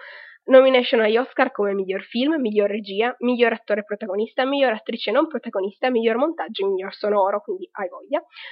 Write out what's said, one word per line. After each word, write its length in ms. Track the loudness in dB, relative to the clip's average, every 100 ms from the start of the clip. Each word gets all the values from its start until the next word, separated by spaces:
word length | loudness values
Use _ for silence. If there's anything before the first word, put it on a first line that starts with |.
| -8 -20 -20 -12
nomination 560 | 6 8 8 6 4 2
agli 160 | 4 2
Oscar 340 | 0 0 0
come 240 | 0 -2
miglior 280 | -2 -4 -6
film, 380 | -6 -2 0 0
miglior 300 | 0 2 0
regia, 440 | 0 -6 -2 -2 -2
miglior 340 | -2 2 2
attore 300 | 0 -2 -4
protagonista, 640 | -4 -8 -6 -4 -4 -2
miglior 280 | -2 0 0
attrice 380 | 0 -6 -6 -2
non 160 | 0 0
protagonista, 640 | -4 -6 -6 -6 -4 -2
miglior 260 | 0 0 0
montaggio 480 | -2 -4 -8 -4
e 40 | -2
miglior 260 | -2 -6
sonoro, 460 | -6 -2 2 2 0
quindi 280 | -6 -10 -10
hai 160 | -10 -10
voglia. 340 | -10 -8 -6 -6 -16 -20